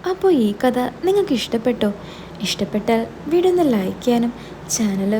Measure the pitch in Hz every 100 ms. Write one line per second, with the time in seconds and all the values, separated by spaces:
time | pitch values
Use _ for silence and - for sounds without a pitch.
0 | 359 370 381 302 214 202 254 247 247 -
1 | 349 403 381 240 - 233 247 226 202 101
2 | - - - - 190 - 196 208 208 226
3 | 233 - 302 349 370 359 311 220 190 196
4 | 247 240 233 - - - - - 214 196
5 | 196